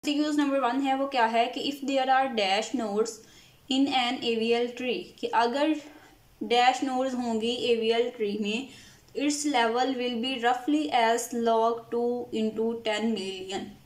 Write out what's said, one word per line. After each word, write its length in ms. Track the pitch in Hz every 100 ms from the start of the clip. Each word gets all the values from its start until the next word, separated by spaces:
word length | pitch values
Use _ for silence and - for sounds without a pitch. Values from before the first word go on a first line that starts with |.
एमसीक्यूज़ 340 | 302 285 302 294
नंबर 220 | 277 269
वन 200 | 247 262
है 140 | 277 269
वो 100 | 277
क्या 160 | 254 226
है 200 | 226 247
कि 140 | 277
if 180 | 269 277 269
there 220 | 269 262
are 180 | 262 269 233
dash 320 | 196 196 - 254
nodes 380 | 220 202 226 - - - - - -
in 180 | 269 277
an 260 | 262 240 262
A 120 | 240 226
V 160 | 226 233
L 100 | 240 -
tree, 260 | 254 196 - -
कि 80 | 233 -
अगर 380 | 240 254 302 302 - - - - _ _
डैश 420 | 208 240 247 254
नोड्स 300 | 269 254 262
होंगी 380 | 247 240 220 233 240 247
एवीएल 380 | 233 226 233 240
ट्री 280 | - 214 208
में, 260 | 208 220 269 - - - - -
its 240 | 285 294 294
level 440 | 262 233 233 262 254
will 200 | 247 240
be 100 | 254 254
roughly 400 | 233 247 - 302 294 247
as 260 | 226 233 - 240 233
log 340 | 226 226 233 -
two 180 | 240 240 240 240 -
into 320 | 220 214 226 233 -
ten 240 | 214 220
million। 560 | 214 190 190 190 190 - -